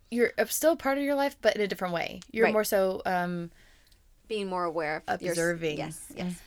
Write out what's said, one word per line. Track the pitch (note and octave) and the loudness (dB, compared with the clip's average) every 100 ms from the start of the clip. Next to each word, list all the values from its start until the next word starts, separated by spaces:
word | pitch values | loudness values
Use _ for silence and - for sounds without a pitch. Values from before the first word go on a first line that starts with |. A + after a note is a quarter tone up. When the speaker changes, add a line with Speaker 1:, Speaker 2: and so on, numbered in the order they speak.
| - | -6
Speaker 1:
you're | A#3+ A#3 - | 2 2 2
a, | A3+ | -2
still | - D#4 E4 | 2 2 4
part | C4+ C#4 | 2 0
of | |
your | C#4+ | 0
life, | C#4+ C#4 - | 2 0 0
but | A3 G#3 | 2 2
in | |
a | G3+ | 0
different | - F#3 | -2 -2
way. | E3+ - - - | -2 -4 -8 -6
You're | A3 A3+ | 2 4
Speaker 2:
Right. | |
Speaker 1:
more | G#3+ | 4
so, | G#3 G3+ F#3+ F#3+ - | 2 2 2 0 0
um, | F3+ F3 F3 E3+ - - - _ _ _ _ - | 0 0 -4 -8 -12 -20 -20 _ _ _ _ -8
Speaker 2:
Being | G#3+ G3 | -6 -4
more | F3+ | -2
aware | F3 D#3+ D3+ D#3 - | -2 -2 -2 -2 -4
of | F#3 | -4
your | F3+ | -2
s-, | E3+ | 0
Speaker 1:
observing. | E3+ E3+ E3 - | 0 0 -2 -4
Speaker 2:
yes, | D#3+ D#3+ - | -6 -10 -14
yes. | - F3+ F3 | -8 -8 -8